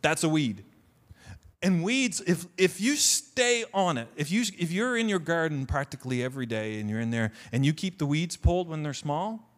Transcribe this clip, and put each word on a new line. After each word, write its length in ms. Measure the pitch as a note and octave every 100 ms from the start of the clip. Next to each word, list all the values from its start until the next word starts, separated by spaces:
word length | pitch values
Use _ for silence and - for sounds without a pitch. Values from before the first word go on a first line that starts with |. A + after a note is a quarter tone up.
That's 220 | D3 D#3
a 60 | E3+
weed. 340 | D#3 C3 G2 - _ _ _ _ - - - - _
And 200 | F#3 F3
weeds, 380 | F3+ C4 B3 E3
if, 240 | - E3+ F3 -
if 240 | F#3 -
you 160 | A3 D4
stay 720 | - - - - A#3+ A#3+ A3
on 240 | G3 F3+ C3+
it, 100 | A2+ -
if 160 | D3
you, 120 | G#3 G#3+ F#3+
if 120 | E3+
you're 240 | F3+ B3 A#3
in 140 | A3+
your 80 | F#3+
garden 480 | D#3 E3+ D#3+ D3 C3
practically 580 | C#3+ C#3 - C3 B2
every 220 | B2+ C3+ A#2+
day 340 | A2 A2 G#2+
and 80 | G#2+
you're 120 | A2
in 100 | A#2
there 220 | A#2 A2 - -
and 140 | B2+ C3+
you 80 |
keep 240 | D#3 F#3+ -
the 80 | C#3+
weeds 320 | D3+ E3+ -
pulled 320 | F3+ F3 E3+
when 140 | D#3
they're 100 | D3+
small 560 | C3+ D3 D3 G3+ A3+ _